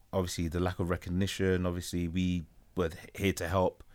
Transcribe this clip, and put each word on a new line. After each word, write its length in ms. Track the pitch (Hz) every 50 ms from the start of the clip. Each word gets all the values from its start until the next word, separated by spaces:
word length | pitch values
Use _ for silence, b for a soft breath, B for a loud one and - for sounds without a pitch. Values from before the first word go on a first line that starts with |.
| - _ -
obviously 340 | 98 92 87 - - 85
the 120 | 82 78 87
lack 200 | 90 92 87 -
of 100 | 92 85
recognition, 760 | 90 85 - 90 87 90 98 92 - - 98 95 92 90 90
obviously 420 | 90 87 90 87 - - 87 87
we 360 | 82 82 92 90 90 90 87 78 - - - - - -
were 140 | 95 87 80 82 - - - -
here 180 | - 101 98 90
to 140 | - 90
help 360 | 82 90 95 92 87 - - - -